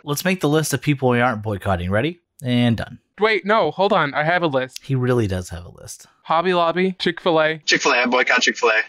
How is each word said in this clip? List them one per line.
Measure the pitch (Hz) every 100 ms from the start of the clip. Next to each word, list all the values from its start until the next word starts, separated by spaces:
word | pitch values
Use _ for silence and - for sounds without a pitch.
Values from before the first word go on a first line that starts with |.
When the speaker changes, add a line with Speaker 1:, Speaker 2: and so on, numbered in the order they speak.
Speaker 1:
Let's | 151 143
make | 185 185
the | 147
list | 156 151
of | 135
people | - 139 127
we | 120
aren't | 123 107
boycotting. | 107 98 98 90 90
Ready? | 104 147 175 _ -
And | 127 123 120 113
done. | - - _ -
Speaker 2:
Wait, | 214 214
no, | 190 220 156
hold | - 202
on. | 190 147
I | 135
have | 156 180
a | 170
list. | 135 127 -
Speaker 1:
He | -
really | 131 123 123 107
does | 92 87
have | 85
a | 87
list. | - 107 - - _
Speaker 2:
Hobby | - 165 180
Lobby, | 180 165 170 190 185
Chick-fil-A. | 180 170 185 160 156 160
Speaker 3:
Chick-fil-A, | - 156 156
I | 123 123
boycott | 123 123 127
Chick-fil-A, | - 110 117 110